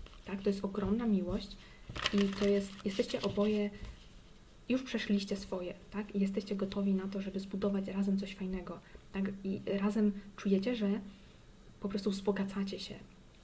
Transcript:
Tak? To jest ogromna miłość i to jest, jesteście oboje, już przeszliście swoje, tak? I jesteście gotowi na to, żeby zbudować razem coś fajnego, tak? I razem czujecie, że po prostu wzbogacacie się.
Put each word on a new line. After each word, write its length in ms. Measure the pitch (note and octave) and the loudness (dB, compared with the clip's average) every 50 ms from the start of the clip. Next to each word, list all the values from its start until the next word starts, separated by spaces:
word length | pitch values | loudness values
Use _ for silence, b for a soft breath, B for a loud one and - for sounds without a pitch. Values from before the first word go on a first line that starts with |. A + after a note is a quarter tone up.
| - - - - - | -12 -12 -16 -14 -10
Tak? 180 | - G3 G3 | -8 -8 0
To 60 | - G#3 | 2 0
jest 160 | G3 - - | 2 2 -2
ogromna 420 | G3 - G#3 F#3+ G3 G#3+ A#3+ A#3+ | -4 -2 0 0 2 2 2 4
miłość 500 | A3 G3+ F3+ F3 F3 F#3+ - - - - B B B B B B B B - - - - | 4 4 4 2 0 -2 -2 -4 -6 -12 B B B B B B B B -4 -2 2 4
i 40 | G3+ | 4
to 300 | G3+ G3 G3 - G3+ G3+ | 4 4 4 4 4 4
jest, 240 | G3+ G3+ G3 - - - - | 4 4 2 -2 -8 -6 -4
jesteście 380 | G3+ - - A#3 - - A3+ | -2 0 0 0 0 -2 -2
oboje, 480 | - G3 F#3 G3+ G#3 G#3+ G#3+ G#3 G#3 G#3 B B B B B B B B B - - - - - - - - - - - | -2 0 2 2 4 4 4 4 2 0 B B B B B B B B B -20 -20 -20 -20 -20 -20 -20 -20 -10 0 0
już 140 | B3 C4 | 0 0
przeszliście 540 | - - - G#3+ - - G3+ G3+ - - G3+ | 0 -2 -2 -2 2 4 2 2 2 0 -2
swoje, 380 | G3 - - G3 F#3 F3+ F3 - - - - | -4 -2 -4 -4 -4 -4 -6 -8 -10 -12 -6
tak? 240 | - G3+ G#3+ - - | -6 -6 -4 -2 2
I 60 | G3 | 2
jesteście 360 | G3 G3 G3 A3 - - G3+ | 2 4 2 0 -2 -2 -2
gotowi 380 | G3 G3 G3 - G3+ G3 G3+ F#3+ | 0 0 0 0 2 2 4 4
na 140 | F#3+ F#3+ G3 | 2 2 0
to, 120 | G3+ G3 | -2 -4
żeby 200 | G3 F#3+ - F#3+ | -4 -4 -4 -4
zbudować 480 | - - - F#3+ G#3 G3 G3 F#3+ F#3+ F#3+ | -4 -4 -2 0 0 2 2 2 0 0
razem 300 | F#3+ G3 G3 G3 F#3+ G3 | 0 0 2 2 2 2
coś 160 | G3 - - | 0 -4 -6
fajnego, 460 | - F#3+ F#3 F#3+ F3+ F3 F#3 E3+ E3+ B B B B - - | -6 -4 -4 -4 -4 -4 -6 -10 -10 B B B B -16 -6
tak? 120 | - G3 G3 G3 - - - | -4 -2 -2 -2 -2 -4 -4
I 160 | F#3+ F#3+ - - | -4 -4 -2 -2
razem 460 | - G3 G3 G3 G#3 G#3 A3 G#3 G#3 G3 B B B - | -2 0 2 2 2 2 4 4 4 2 B B B -14
czujecie, 400 | - - G3 G3 F#3+ G3 B3 B3 | -4 2 4 4 4 4 2 0
że 240 | A3 G#3 G3 G3+ - B B B B B B B B B B - - - - - - | 2 2 2 2 0 B B B B B B B B B B -20 -20 -20 -20 -10 -6
po 80 | - G3 | -4 -2
prostu 220 | G#3+ G3+ - G#3 | -2 0 0 0
wzbogacacie 720 | F#3+ - - G#3+ G3 G3 G3 - - G3+ G3 - - - | 0 2 0 0 2 2 0 -2 0 -2 -2 -2 -4 -6
się. 140 | - - - - - - - - - - - - | -8 -10 -10 -12 -14 -18 -20 -20 -20 -20 -20 -20